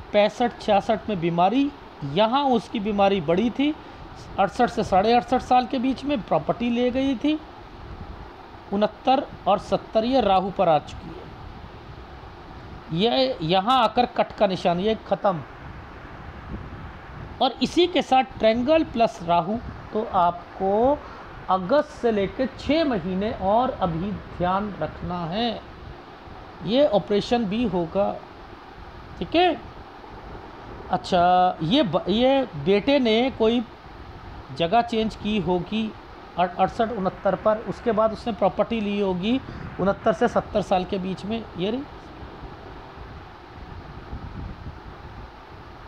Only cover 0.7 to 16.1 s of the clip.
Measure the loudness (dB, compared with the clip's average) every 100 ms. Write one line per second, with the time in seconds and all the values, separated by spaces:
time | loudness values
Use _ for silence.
0.7 | 2 4 -2 -2 -2 0 4 4 4 0
1.7 | -2 -16 -10 -2 2 4 4 4 2 0
2.7 | -4 0 4 4 4 2 2 2 2 0
3.7 | 0 -8 -16 -16 -16 -6 0 2 4 2
4.7 | 2 2 4 6 4 4 0 4 4 4
5.7 | 0 0 0 0 -2 2 0 2 0 0
6.7 | 2 2 2 0 2 0 0 -4 -18 -18
7.7 | -16 -14 -12 -12 -14 -16 -18 -18 -16 -4
8.7 | 0 0 2 4 4 2 -2 2 2 2
9.7 | -2 0 0 4 4 4 4 2 2 4
10.7 | 4 2 -12 -14 -14 -14 -16 -16 -16 -16
11.7 | -18 -16 -16 -16 -16 -16 -16 -16 -16 -14
12.7 | -14 -6 0 2 2 2 0 0 2 4
13.7 | 4 4 4 2 2 0 2 2 2 2
14.7 | 2 0 0 -2 0 0 0 -4 -14 -16
15.7 | -14 -16 -16 -16